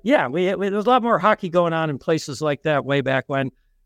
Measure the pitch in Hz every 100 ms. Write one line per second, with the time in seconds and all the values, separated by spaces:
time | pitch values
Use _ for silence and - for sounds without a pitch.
0 | 208 285 139 156 185 180 196 202 208 254
1 | 233 190 202 208 185 180 170 165 160 127
2 | - 160 - 123 151 143 156 143 127 139
3 | 131 135 - 139 131 - _ _